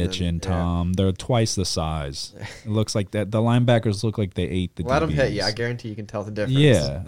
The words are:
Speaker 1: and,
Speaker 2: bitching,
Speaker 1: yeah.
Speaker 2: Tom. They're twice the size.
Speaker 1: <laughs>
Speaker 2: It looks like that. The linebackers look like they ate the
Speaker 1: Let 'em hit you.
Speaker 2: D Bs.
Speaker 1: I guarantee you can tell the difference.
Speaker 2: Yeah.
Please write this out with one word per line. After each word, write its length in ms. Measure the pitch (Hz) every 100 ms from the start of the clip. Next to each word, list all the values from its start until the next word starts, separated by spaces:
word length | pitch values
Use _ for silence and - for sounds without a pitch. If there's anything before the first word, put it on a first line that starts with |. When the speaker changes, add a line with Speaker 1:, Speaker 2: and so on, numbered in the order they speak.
Speaker 1:
and, 60 | 90
Speaker 2:
bitching, 220 | - 87 85
Speaker 1:
yeah. 60 | 95
Speaker 2:
Tom. 420 | 90 87 87 87
They're 180 | 90 95
twice 460 | 92 - 120 110 -
the 80 |
size. 680 | 90 92 78 78 71 67 - -
Speaker 1:
<laughs> 260 | - -
Speaker 2:
It 60 | 113
looks 240 | 107 107
like 160 | 110 95
that. 220 | 107 98
The 80 | 110
linebackers 640 | 117 120 123 117 110 101
look 140 | 113 107
like 160 | 98
they 100 | -
ate 320 | 80 92 90 -
the 80 |
Speaker 1:
Let 180 | 120 143
'em 60 | 160
hit 220 | 147 120
you. 80 | 101
Speaker 2:
D 0 |
Bs. 40 | 95
Speaker 1:
I 20 |
guarantee 380 | 113 120 120 113
you 80 | 107
can 100 | 101
tell 160 | 104
the 80 | 104
difference. 260 | 107 107 135
Speaker 2:
Yeah. 420 | 147 98 69 69